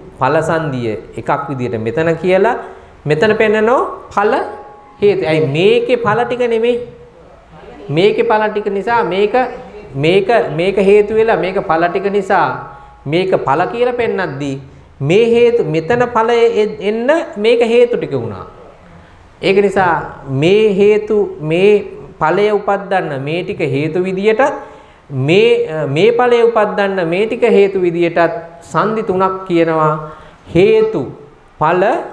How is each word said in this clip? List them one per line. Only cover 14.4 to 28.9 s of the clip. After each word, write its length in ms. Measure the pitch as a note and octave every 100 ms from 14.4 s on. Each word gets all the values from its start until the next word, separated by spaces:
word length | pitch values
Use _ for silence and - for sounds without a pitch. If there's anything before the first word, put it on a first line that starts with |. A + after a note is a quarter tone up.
| C#3+ C3+ - - - -
මේ 240 | C#3 G3 A#3
හේතු, 380 | A#3 A#3+ A#3
මෙතන 400 | D3+ D#3 D#3+ A#3+ A#3+
ඵලය 260 | A3+ A3+ A#3 A#3
එ-, 240 | - G#3 -
එන්න 300 | G3 A3+ B3 E4 - G#3
මේක 240 | G#3+ B3
හේතු 360 | A#3 A#3+ A#3+ G#3
ටික 140 | D#3+
වුණා. 340 | C#3 A2+ F#2 F2+ - - - - - - - - -
ඒක 160 | F3 F#3+
නිසා 380 | G3+ G3 F3+ D#3 - - C3+
මේ 440 | C3+ D#3+ G#3 A3
හේතු, 440 | F#3+ G#3 G#3+ G#3 G#3 F#3 -
මේ 320 | D3+ E3+ G3+ G#3 G3 - - -
ඵලය 260 | D#3+ F3+ G#3
උපද්දන්න 580 | G3+ G3 G3 F#3 F#3+ E3 C3+
මේ 220 | C#3 E3+
ටික 160 | F#3+ G3+
හේතු 440 | D3+ C3+ D#3 F3
විදියටත්, 500 | F#3 F#3 G#3 A3 C#4+ - - - - - -
මේ, 380 | C#3 C#3 F#3 A#3 A#3+ -
අ, 200 | D#3 D3+
මේ 240 | D3 G#3+
ඵලය 320 | A#3+ B3 A#3+
උපද්දන්න 640 | A#3 A3+ G3+ F#3+ G3 F#3+ E3
මේ 180 | F3+ A3
ටික 160 | A#3+
හේතු 360 | A#3 G3 G3 G3
විදියටත් 540 | F3+ E3+ E3+ E3+ E3 E3+ - -
සන්ධි 420 | - D#3+ G3+